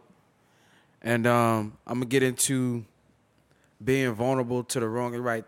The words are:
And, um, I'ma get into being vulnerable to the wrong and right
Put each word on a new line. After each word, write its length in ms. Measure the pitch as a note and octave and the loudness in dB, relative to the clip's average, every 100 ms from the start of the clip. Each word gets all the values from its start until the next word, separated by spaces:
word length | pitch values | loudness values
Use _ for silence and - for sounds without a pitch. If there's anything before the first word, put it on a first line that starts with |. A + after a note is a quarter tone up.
| - _ _ _ _ _ _ _ _ _ | -10 _ _ _ _ _ _ _ _ _
And, 240 | A2+ A#2 A#2+ | -2 2 4
um, 540 | A#2+ A#2 A2+ G#2+ - - | 4 4 2 -2 -10 -8
I'ma 180 | A#2+ A#2+ | -6 0
get 160 | C3+ | 2
into 640 | C3 B2 - C3 B2+ A#2+ G#2+ _ _ _ _ _ _ _ _ - | 2 0 0 0 -2 -4 -8 _ _ _ _ _ _ _ _ -6
being 300 | G#2+ C3+ B2+ | 0 2 0
vulnerable 500 | G#2+ B2 C3 A#2+ B2 A#2+ | 0 0 0 0 -4 -4
to 140 | C3 | -2
the 80 | A2 | -2
wrong 280 | A#2+ A#2+ A#2+ | -2 -4 -4
and 100 | B2 | -4
right 180 | A2+ | -4